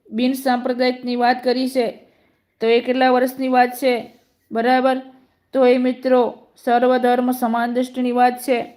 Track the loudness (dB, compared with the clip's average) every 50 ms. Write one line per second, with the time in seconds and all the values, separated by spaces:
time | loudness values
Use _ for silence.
0 | _ -10 -4 -2 -2 -2 -2 -2 -2 -2 -2 -2 -2 -4 -2 -2 -2 -2 -2 -4
1 | -6 -6 -4 0 0 0 0 0 -2 -2 -2 0 -2 -2 -2 -2 -2 -2 -4 -10
2 | -16 _ _ _ _ _ _ _ _ _ _ _ 0 2 2 2 2 0 0 2
3 | 2 4 4 2 2 0 -2 -4 -4 0 2 2 2 2 0 -2 -2 -2 -2 -2
4 | -4 -10 -18 _ _ _ _ _ _ -8 -6 -2 0 2 2 2 2 0 0 -2
5 | -4 -10 -18 _ _ _ _ _ _ _ 0 2 4 4 4 4 2 0 -2 -2
6 | -2 0 2 2 2 0 -4 -10 -16 _ _ _ -4 -2 0 2 2 2 2 2
7 | 2 2 2 0 0 -2 -2 -2 -2 -2 -2 -2 -2 -2 -2 -4 -4 -4 -4 -4
8 | -4 -2 2 2 2 2 0 -2 -4 -2 -2 -2 -4 -6 -12